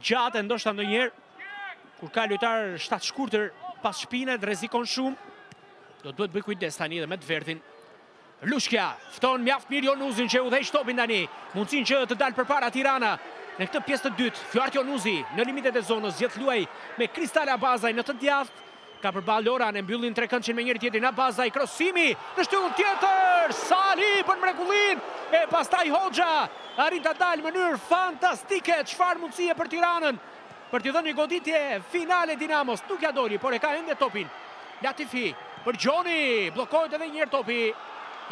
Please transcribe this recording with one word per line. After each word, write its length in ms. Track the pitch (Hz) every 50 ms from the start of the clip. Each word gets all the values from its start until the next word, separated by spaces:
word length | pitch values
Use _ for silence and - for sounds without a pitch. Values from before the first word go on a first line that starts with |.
| - -
gjatë, 340 | 226 254 233 247 233 220 202
ndoshta 280 | 208 240 220 - 220 202
ndonjëherë, 420 | 202 208 202 208 233 254 233 - - - - - 381 381 392 403 403 403 381 359 - - - - -
kur 120 | 165 156 -
ka 140 | 226 220 208
lojtar 480 | 202 196 226 233 226 226 214 190 175 156
shtatë 280 | - - 226 196 - -
shkurtër 380 | - 262 269 214 220 214 208 190 - - - - - -
pas 160 | - 214 185 - -
shpinet, 400 | - 247 247 262 262 247 220 196
rrezikon 420 | 208 208 160 226 214 - 240 240
shumë. 320 | 226 - 262 262 269 269 - - - - - - - - - - - - - - - - - -
Do 100 | 139 135
duhet 200 | 185 208 185 160
bëj 100 | 208 202
kujdes 320 | 208 208 180 190 156 -
tani 240 | - 165 156 165 170
edhe 80 | 156 156
me 80 | 185
të 120 | 185 - 156
verdhin. 340 | 165 156 151 156 160 156 - - - - - - - - - - - - - - - - 143
Lushkja, 460 | 196 294 254 - - 240 214 185 151 110 - - - -
fton 240 | - - 262 262 254
mjaft 300 | 233 254 277 269 - - 269
mirë 160 | 285 262 269
Jonuzin 400 | 277 269 269 277 220 214 247 220
që 140 | - 254 254
udhëheq 240 | 247 240 277 254 - -
topin 260 | 294 262 233 247 247
tani. 220 | 233 233 226 190 165 - - - - - -
Mundësinë 340 | 190 208 - 285 277 226 -
që 140 | 269 277 254
të 140 | - 240 196
dalë 160 | 277 262 -
përpara 320 | 262 247 247 285 285 247 240 233
Tirana. 420 | 262 269 277 269 262 233 214 180 - - - - - - - -
Në 80 | - 190
këtë 160 | - - 294
pjesë 240 | - - 277 - -
të 80 | 269 196 180
dytë, 260 | 254 226 - - - -
Fjart 260 | - 233 - - -
Jonuzi 400 | 277 254 269 285 240 180 220 196 151 127 - 156
në 140 | 196 240 262
limitet 280 | 269 277 254 262 226 240
e 20 |
zonës, 380 | 196 196 226 220 214 202 156 139
zgjedh 180 | 170 160 - 208 269
luaj 180 | 269 247 220 170 - - - - - - -
me 100 | 240 -
Kristal 400 | - 330 339 233 - 311 294 269
Abazaj 460 | 262 220 254 254 247 220 214 233 220
në 80 | 233 233
të 120 | - 285 220
djathtë. 440 | 269 285 285 277 262 - - - - - - - - - - -
Ka 100 | - 196 180
përballë 320 | 196 175 170 214 220 214
Loran, 300 | 226 254 247 240 214 202
e 40 | 202 196
mbyllin 280 | 180 226 240 240 240 220
trekëndshën 380 | 233 240 - 247 247 - 233 233
me 60 | 233 240
njëri 160 | 254 240 220
tjetrin. 240 | 233 240 214 220 233
Abazaj, 460 | 262 226 247 262 254 202 233 254 233 -
krosimi 580 | 277 269 - - - 320 370 359 349 330 269 196 - - - -
në 80 | - 349
shtyllën 320 | - 392 392 370 339 240
tjetër! 760 | - 415 403 392 - 370 392 381 381 381 - 359 349 330 294 220
Sali 720 | - - - 349 370 392 392 370 330 403 415 403 403 -
bën 140 | - 381 359
mrekullin 600 | 370 370 349 302 349 359 403 415 415 403 359 240 - - - - - - 311
e 100 | 330 320 -
pastaj 400 | 320 339 262 - 381 359 339 302 285
Hoxha 380 | 359 381 370 233 330 359 330 320 294 220 147 - - - - - - 285
arrin 180 | 320 359 330 277
ta 80 | 320 302
dalë 240 | 311 359 359 339 302
në 40 | 302
mënyrë 360 | 320 330 370 359 339 294 202 - -
fantastike. 880 | 330 359 370 359 320 254 359 359 277 - - - 392 370 - 339 339 302 285 - -
Çfarë 280 | - 359 359 339 339
mundësie 360 | 339 302 - 349 349 349 320
për 120 | 277 330 240 311
Tiranën 440 | 339 339 349 339 339 320 294 247 185 - - - - - - - - - -
për 120 | - 247 208
t'i 100 | 269 269
dhënë 160 | 339 320 311
një 60 | 285
goditje 420 | 285 302 311 349 349 - 302 320 302 285 277 226 - - -
finale 440 | - 349 330 330 359 359 339 320 302
Dinamos. 460 | 240 302 311 311 294 285 247 226 - - -
Nuk 120 | 392 330
ja 100 | 311 311 262
doli, 240 | 277 247 214 208
por 160 | 190 - 262 240
e 60 | 226
ka 160 | 302 302 285
ende 180 | 320 330 330 285
topin. 340 | - 277 240 185 208 170 147 - - - - - - - - - - 226
Latifi 460 | 269 262 - 302 226 254 254 233 170 135 - - - - - -
për 120 | 240 240 196 -
Gjoni, 380 | 247 302 349 359 349 330 311 294 262 233 220 190 165 160
bllokohet 420 | 226 247 - 294 320 320 311 294
edhe 120 | 311 330 320
një 120 | 294 311 302
herë 100 | - -
topi. 260 | 269 214 220 240 240 226 220 226 - - - - - - - - - - -